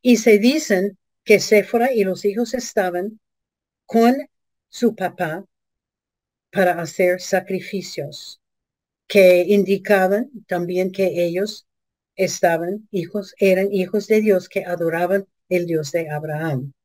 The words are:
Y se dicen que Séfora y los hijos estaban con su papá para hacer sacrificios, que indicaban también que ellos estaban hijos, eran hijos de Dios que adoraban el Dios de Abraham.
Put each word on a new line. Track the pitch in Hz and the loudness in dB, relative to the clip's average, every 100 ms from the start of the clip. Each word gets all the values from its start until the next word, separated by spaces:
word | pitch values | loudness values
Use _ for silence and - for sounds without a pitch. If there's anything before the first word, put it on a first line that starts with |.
Y | 247 226 | 4 4
se | 240 208 | 6 4
dicen | 233 302 302 190 202 190 _ _ | 4 0 0 0 -2 -6 _ _
que | - 202 | 2 2
Séfora | - 214 190 233 254 | 4 2 2 -2 0
y | 240 | 0
los | 190 180 208 | -2 -2 -4
hijos | 196 240 | -2 -4
estaban | 254 240 - 185 175 202 220 _ _ _ _ _ _ _ | -6 -6 -4 -2 -4 -8 -12 _ _ _ _ _ _ _
con | 226 233 269 302 _ _ _ _ | 2 2 2 -6 _ _ _ _
su | - 240 | -2 -2
papá | 220 185 - 170 165 196 _ _ _ _ _ _ _ _ _ _ | -2 -8 -4 -6 -6 -14 _ _ _ _ _ _ _ _ _ _
para | - 180 170 | 0 0 0
hacer | 160 - 180 180 | -8 -2 0 0
sacrificios, | - 190 185 190 - 196 - - 143 - - - _ _ _ _ _ _ _ | -2 -4 -2 -8 -6 -10 -10 -12 -12 -14 -20 -20 _ _ _ _ _ _ _
que | 202 185 180 175 | 6 8 6 4
indicaban | 208 185 196 190 202 185 202 277 220 - | 2 2 -2 2 2 2 0 -4 -12 -8
también | 175 175 180 185 | -6 -4 -2 -4
que | 185 185 160 | -2 -2 0
ellos | 175 175 208 - _ _ _ _ _ - | -2 -2 -6 -8 _ _ _ _ _ -4
estaban | 185 - 180 165 170 208 - | -4 0 0 0 -4 -8 -8
hijos, | 196 165 208 190 - | -8 -6 -8 -10 0
eran | 196 185 196 | 2 2 0
hijos | 202 185 214 202 | -2 -2 -4 0
de | 220 | 0
Dios | 214 185 - | 2 0 0
que | 196 175 | -8 -6
adoraban | 175 165 165 175 196 196 _ _ | -4 -2 -2 0 -2 -4 _ _
el | 180 170 | -4 -2
Dios | 160 147 | -4 -4
de | 170 160 | -6 -6
Abraham. | 151 156 151 160 135 139 _ | -8 -6 -6 -4 -6 -8 _